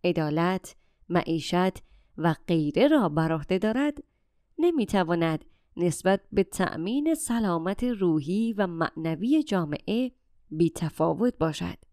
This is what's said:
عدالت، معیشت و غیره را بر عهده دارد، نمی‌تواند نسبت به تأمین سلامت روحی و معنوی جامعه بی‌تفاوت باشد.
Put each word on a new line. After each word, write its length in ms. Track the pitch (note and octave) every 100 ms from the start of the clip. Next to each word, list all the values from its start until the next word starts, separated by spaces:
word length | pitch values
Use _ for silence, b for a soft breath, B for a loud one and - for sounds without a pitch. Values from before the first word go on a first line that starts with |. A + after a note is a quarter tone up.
عدالت، 720 | F3+ E3 D#3 D#3 F3 F#3 - - _ _ -
معیشت 800 | E3+ - E3 - F3 F#3 - - - _ -
و 160 | E3 D3+ -
غیره 420 | E3 D3 D3 C#4
را 200 | D4+ F3+
بر 240 | D3 D#3+
عهده 260 | D#3+ D3 F#3
دارد، 400 | G#3+ A#3 D4 D4 - _ _ _ _ -
نمی‌تواند 880 | E4+ D#4+ G3+ G3 E3 E3+ E3 D#3 - _ _ -
نسبت 440 | F3 - F#3 G3 _
به 120 | G#3
تأمین 720 | F#3+ - F#3 - F3+ C4 D4+
سلامت 680 | D#4+ - A#3 G#3 E3+ E3+ G3+
روحی 680 | B3 A3 F#3 D#3 C#3+ G3 A3+
و 140 | G#3 F#3+
معنوی 760 | E3 E3 - D#3+ D#3+ A3+ D#4
جامعه 680 | D4+ F#3+ D#3 D3 - A3 B3+ _ _ _ _
بی‌تفاوت 880 | D#3 E3 - D#3+ - D#3+ E3 A#3+ -
باشد. 400 | D#3+ D3+ F3 F3 -